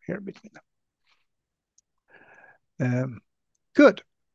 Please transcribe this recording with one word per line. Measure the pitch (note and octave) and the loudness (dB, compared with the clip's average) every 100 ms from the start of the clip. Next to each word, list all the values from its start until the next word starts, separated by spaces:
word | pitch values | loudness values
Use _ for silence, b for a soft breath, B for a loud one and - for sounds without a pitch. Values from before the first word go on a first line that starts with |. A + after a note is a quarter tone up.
| - | -12
here | - | -12
between | G3 - - - _ _ _ _ _ _ _ _ _ _ _ _ _ _ _ b b b b b _ - | -12 -18 -20 -20 _ _ _ _ _ _ _ _ _ _ _ _ _ _ _ b b b b b _ -8
them. | B2+ | -4
Um, | B2 C3 A2 _ _ _ _ _ | -4 -6 -10 _ _ _ _ _
good. | - D4 - - _ _ | 4 4 4 -14 _ _